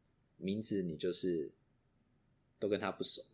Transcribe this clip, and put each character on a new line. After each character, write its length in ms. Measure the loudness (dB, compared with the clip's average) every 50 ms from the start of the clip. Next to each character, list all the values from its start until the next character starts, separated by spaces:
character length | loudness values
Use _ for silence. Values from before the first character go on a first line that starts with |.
| _ _ _ _ _ _ _ -6
名 240 | -2 -2 0 0
字 200 | 0 0 0 2
你 140 | 0 0 -2
就 160 | -2 -2 -2
是 400 | 0 0 0 0 0 0 -2 -4 -8 _ _ _ _ _ _ _ _ _ _ _ _ _ _ _ _ _ _ _ _ _
都 100 | 2 2
跟 120 | 2 2
他 100 | 2 0
不 120 | 0 0
熟。 240 | -2 -2 -2 -4 -8 -14